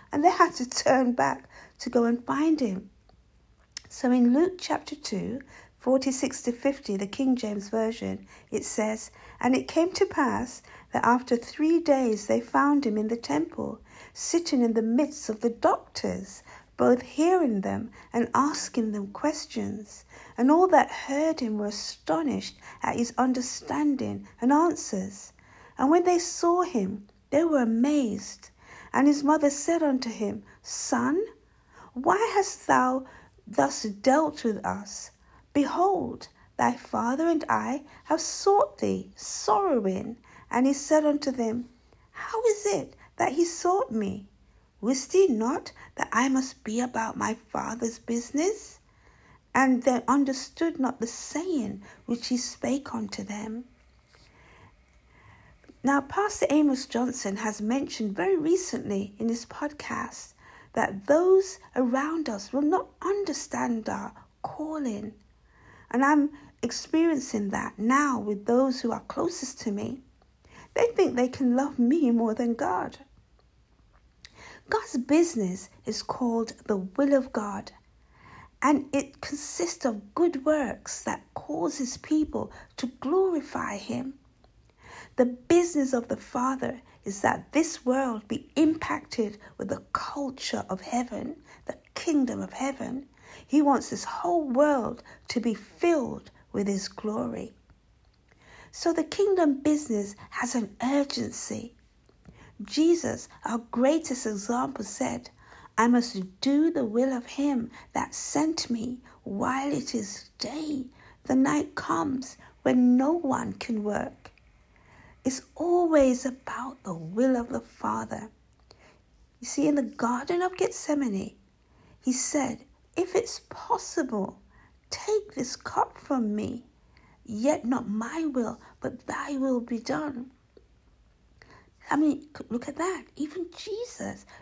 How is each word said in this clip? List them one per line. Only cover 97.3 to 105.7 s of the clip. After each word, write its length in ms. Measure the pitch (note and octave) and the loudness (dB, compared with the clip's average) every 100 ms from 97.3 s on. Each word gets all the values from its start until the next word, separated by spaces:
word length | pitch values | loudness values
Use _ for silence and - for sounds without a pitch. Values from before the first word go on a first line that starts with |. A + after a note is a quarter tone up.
| - A3 - _ _ _ _ _ _ _ _ - - - | -6 -10 -16 _ _ _ _ _ _ _ _ -20 -20 -20
So 200 | - E4+ | -4 -2
the 120 | E4 | 0
kingdom 580 | D#4+ - G4+ F#4 D#4 C4 | -2 0 2 4 2 2
business 540 | D4+ D4+ - G#3+ G3+ - - | 2 0 0 -4 -4 -10 -12
has 240 | - A#3+ B3 | -8 -4 -4
an 200 | G3+ - | -4 -4
urgency. 920 | A#3+ C#4+ C#4 - A3 - - A3 A#3 - _ _ _ _ - - - - | 0 0 0 -4 -6 -8 -8 -8 -10 -18 _ _ _ _ -20 -20 -20 -16
Jesus, 640 | G#3 D4 E4 E4+ - - - - | -6 2 4 4 0 -6 -10 -12
our 140 | G3+ A3+ | -6 -6
greatest 680 | - A#3 C4 D#4+ D#4+ B3+ A3 | -4 2 2 2 -2 -4 -4
example, 600 | G#3 G3+ A#3+ C#4 B3+ G3 | -4 -4 -2 -4 -6 -10
said, 440 | - B3+ - - - - - - | -6 -4 -6 -10 -20 -20 -20 -6